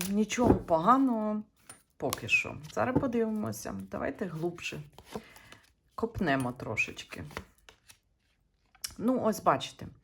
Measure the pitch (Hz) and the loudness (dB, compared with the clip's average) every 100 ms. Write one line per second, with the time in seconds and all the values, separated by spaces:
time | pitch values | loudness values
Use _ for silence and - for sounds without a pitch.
0 | 180 202 214 - 233 - - 165 180 269 | 0 2 2 4 6 6 6 4 6 6
1 | 262 226 214 214 - _ _ - _ - | 6 2 0 -2 -6 _ _ -20 _ -6
2 | 135 - - - - - - - 240 254 | -4 -2 0 0 0 -8 -8 -2 0 2
3 | 277 233 220 214 214 208 - 196 190 - | 0 0 -2 -2 -4 -6 -8 -8 -8 -6
4 | - - 190 156 175 175 - 151 147 - | -6 -6 -8 -4 -6 -6 -10 -10 -14 -20
5 | - 220 - - - - _ _ _ - | -14 -14 -14 -20 -20 -20 _ _ _ -6
6 | - - 165 135 123 123 - 104 - - | -4 0 2 2 0 -4 -6 -2 -4 -4
7 | - - 76 - - _ - _ _ - | -14 -14 -12 -12 -14 _ -20 _ _ -20
8 | _ _ _ _ _ _ _ _ - - | _ _ _ _ _ _ _ _ -14 -4
9 | 214 262 220 202 170 143 - - - - | 0 0 0 0 2 2 0 -12 -14 -14